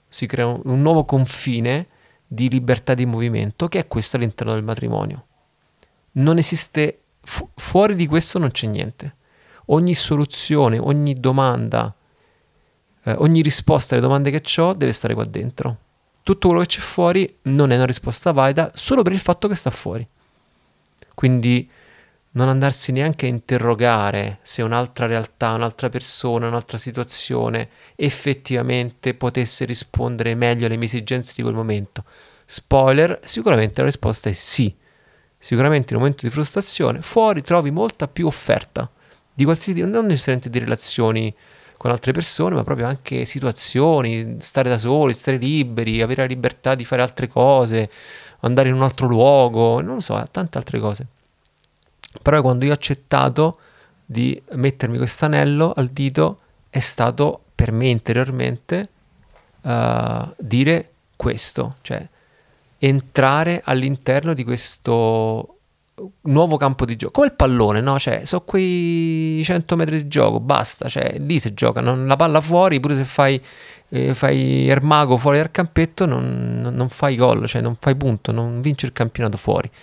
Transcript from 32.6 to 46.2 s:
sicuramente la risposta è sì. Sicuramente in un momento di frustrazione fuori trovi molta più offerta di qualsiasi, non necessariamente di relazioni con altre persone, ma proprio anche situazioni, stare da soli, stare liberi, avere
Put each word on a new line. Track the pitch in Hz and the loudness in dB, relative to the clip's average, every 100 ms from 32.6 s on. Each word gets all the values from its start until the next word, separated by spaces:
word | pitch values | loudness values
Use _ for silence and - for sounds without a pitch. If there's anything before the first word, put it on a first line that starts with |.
| - 135 131 139 175 - | 2 4 6 4 4 0
sicuramente | - 226 220 123 107 - | -8 -2 2 4 2 2
la | 135 | 0
risposta | - 113 110 107 | 0 -2 -2 -2
è | |
sì. | 95 - - 107 - _ _ _ _ _ _ | -2 0 0 0 -4 _ _ _ _ _ _
Sicuramente | - 117 139 151 127 | -2 2 4 2 0
in | 113 | 0
un | |
momento | 135 139 | 0 0
di | 120 | -4
frustrazione | 139 151 - - - 127 123 | -2 -2 -2 -2 0 0 -2
fuori | - 233 220 180 | -2 2 2 2
trovi | - 175 143 | 0 0 2
molta | 160 226 - 143 | -2 -2 -4 -8
più | - 165 | -2 -2
offerta | - - - - - - _ _ _ _ | -2 -2 -2 -2 -8 -8 _ _ _ _
di | - | 0
qualsiasi, | 143 160 - 170 | 2 2 0 -2
non | 175 226 214 | 0 0 0
necessariamente | 143 - 127 123 | 0 0 -2 -2
di | 120 | -4
relazioni | 117 113 - - 113 110 110 - _ - - - | -2 -2 -2 0 0 0 -2 -8 _ -20 -20 -6
con | 123 | -2
altre | 120 127 | -2 -2
persone, | 151 165 - 175 | -2 -2 0 0
ma | 165 | 0
proprio | 113 131 120 | -2 -2 -4
anche | 135 - 127 | -6 -6 -6
situazioni, | 123 139 127 - - 127 156 151 117 113 113 117 | -6 -4 -4 -2 -2 2 2 2 0 -4 -6 -8
stare | - 139 127 | -4 0 0
da | 117 | 0
soli, | 117 147 139 | 0 2 2
stare | 113 - 131 | 0 -2 -2
liberi, | 127 156 123 113 113 110 | 0 -2 -2 -2 -2 0
avere | 113 131 | -2 -2